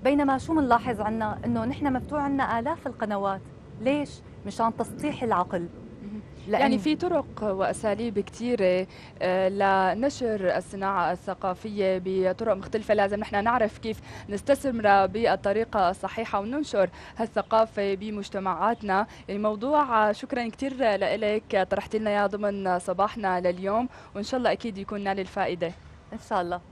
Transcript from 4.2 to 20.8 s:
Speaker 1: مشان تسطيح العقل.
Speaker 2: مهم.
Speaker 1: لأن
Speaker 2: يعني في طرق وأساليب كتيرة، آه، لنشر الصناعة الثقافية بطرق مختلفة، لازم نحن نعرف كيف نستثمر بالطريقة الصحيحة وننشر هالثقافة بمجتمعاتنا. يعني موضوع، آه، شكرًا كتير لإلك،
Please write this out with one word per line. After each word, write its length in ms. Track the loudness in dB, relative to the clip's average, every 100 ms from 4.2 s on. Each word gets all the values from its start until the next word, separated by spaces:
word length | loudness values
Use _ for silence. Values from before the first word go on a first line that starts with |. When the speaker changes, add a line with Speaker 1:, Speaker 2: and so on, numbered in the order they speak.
| -18 -14 -12
Speaker 1:
مشان 300 | -2 -2 0
تسطيح 460 | -6 -4 -4 -2
العقل. 460 | 0 2 2 -2 -6 -10 -16 -14
Speaker 2:
مهم. 180 | -12 -12 -14 -14 -2
Speaker 1:
لأن 120 | 2
Speaker 2:
يعني 180 | 4 2
في 180 | 2 0
طرق 460 | 0 0 -2 -6
وأساليب 760 | -4 0 0 0 -2 0 -2 -2
كتيرة، 680 | -4 -6 -2 2 4 4 0 -10 -20 -4
آه، 720 | 0 2 2 2 4 4 4
لنشر 640 | 2 -2 -2 -2 0 2 0
الصناعة 560 | -2 -4 -2 0 0
الثقافية 920 | 0 -6 -4 -4 -4 -6 0 2 2
بطرق 520 | 0 2 2 2 0 0
مختلفة، 380 | 0 -6 2
لازم 260 | 2 4 0
نحن 240 | -2 0
نعرف 340 | 2 2 0 -2
كيف 220 | -8 -8 -10 -16 -8
نستثمر 800 | -8 2 2 2 2 6 8 6
بالطريقة 840 | 4 2 2 2 0 0 2 2
الصحيحة 500 | 2 -6 -6 -2 -2
وننشر 500 | -2 -4 -2 2 2 0 -18 -6
هالثقافة 800 | -2 -2 2 4 4 2 -2
بمجتمعاتنا. 1120 | -2 -4 -8 -6 -4 -2 0 0 0 0 2 0 -6 -8
يعني 120 | -2
موضوع، 680 | -2 0 2 2 4 4 4
آه، 40 |
شكرًا 360 | 2 -4 -4 -4
كتير 260 | -4 -6
لإلك، 920 | 0